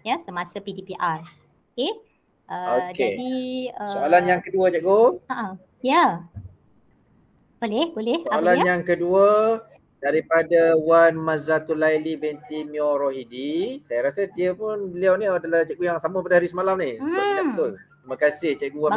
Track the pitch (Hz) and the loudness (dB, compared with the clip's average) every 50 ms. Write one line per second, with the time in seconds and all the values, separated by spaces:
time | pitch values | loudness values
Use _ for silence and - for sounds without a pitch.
0 | - 214 254 339 - - 180 175 180 175 - 202 196 202 185 196 190 - 185 - | -6 -6 -6 -6 -6 -10 -8 -8 -8 -8 -10 -12 -10 -10 -12 -12 -12 -12 -8 -4
1 | - 175 160 160 165 - - _ _ _ _ _ _ _ - - 262 349 440 440 | -4 -4 -4 -4 -8 -16 -20 _ _ _ _ _ _ _ -6 -6 -4 -4 -4 -8
2 | - _ _ _ _ _ _ _ _ - 175 180 - - - - - 180 180 - | -14 _ _ _ _ _ _ _ _ -12 -10 -8 -4 -2 -2 -2 -2 -4 -4 -2
3 | - 226 196 240 247 254 254 254 254 254 254 254 254 247 - - 208 208 202 196 | -2 -2 -2 -4 -6 -6 -6 -6 -6 -6 -8 -8 -8 -8 -10 -10 -8 -8 -6 -4
4 | - 151 170 180 175 180 180 180 - 180 - 190 185 185 175 165 160 185 196 214 | 0 4 4 4 6 4 0 0 -2 -4 0 2 2 2 2 2 2 4 4 6
5 | 226 262 359 359 _ - 254 247 226 190 190 185 _ _ _ _ - 254 285 339 | 6 4 4 0 _ -10 -8 -8 -8 -8 -10 -14 _ _ _ _ -2 2 4 4
6 | 320 233 175 170 165 - - - - - - _ _ _ _ _ _ _ _ _ | 4 4 2 -2 -8 -14 -16 -16 -16 -18 -20 _ _ _ _ _ _ _ _ _
7 | _ _ _ _ _ _ _ _ _ _ _ - 233 226 202 233 330 330 330 220 | _ _ _ _ _ _ _ _ _ _ _ -8 -6 -4 -2 -2 -2 -2 -4 -6
8 | 220 233 262 339 330 - 147 151 165 180 180 180 180 180 180 175 175 175 175 160 | -4 -2 -2 -2 -2 -2 -2 0 2 4 4 4 4 2 0 0 0 0 0 0
9 | 175 175 185 196 196 208 208 214 220 220 226 226 226 - _ _ _ _ _ - | 0 2 4 6 6 6 6 4 4 2 0 -2 -4 -12 _ _ _ _ _ -6
10 | - 139 147 160 160 - 160 165 160 156 170 165 165 165 165 160 156 160 165 165 | -2 0 0 0 0 2 2 2 2 4 4 4 6 6 4 4 4 6 6 8
11 | 170 165 160 160 160 160 156 151 139 151 160 156 156 156 160 156 156 156 156 156 | 8 6 4 2 -2 -2 -2 -2 0 0 -2 -2 0 -2 -2 0 2 2 2 2
12 | 156 160 160 143 151 151 147 147 - - 151 156 151 151 147 151 151 147 147 139 | 0 -2 -6 -4 -4 -6 -6 -8 -12 -10 -10 -10 -8 -8 -6 -2 -2 0 0 0
13 | 143 139 135 135 123 117 120 127 135 147 156 170 190 240 262 277 _ - 117 120 | 0 -2 -4 -6 -10 -12 -10 -8 -6 -4 -4 -4 -4 -4 -6 -10 _ -6 -4 -2
14 | 123 139 143 202 196 185 - 180 180 180 180 185 214 214 214 208 202 185 175 175 | -2 -2 -2 -2 -4 -4 -2 -2 -2 -2 -2 -4 -6 -6 -6 -6 -6 -8 -6 0
15 | 185 190 185 196 214 202 185 175 165 165 165 165 165 165 151 - 175 175 170 160 | 2 2 2 2 0 0 -2 -2 -2 0 0 0 0 0 -2 -4 -2 -2 -2 -2
16 | - 160 190 185 175 180 180 175 175 170 170 185 185 190 190 190 170 135 117 113 | -4 -4 -4 -4 0 4 4 4 2 2 -4 -2 -2 0 0 0 -2 -4 -4 -6
17 | 269 302 339 381 392 403 403 392 370 294 226 180 156 123 98 92 - _ _ _ | -6 -4 -2 -2 -2 -2 -2 -2 -2 -2 -2 -2 -2 -4 -4 -8 -16 _ _ _
18 | _ 131 131 - 151 147 147 - 170 160 139 - 143 139 143 147 151 151 - | _ -10 -4 0 0 0 0 0 -2 -2 -2 -2 -4 -8 -6 -2 0 0 0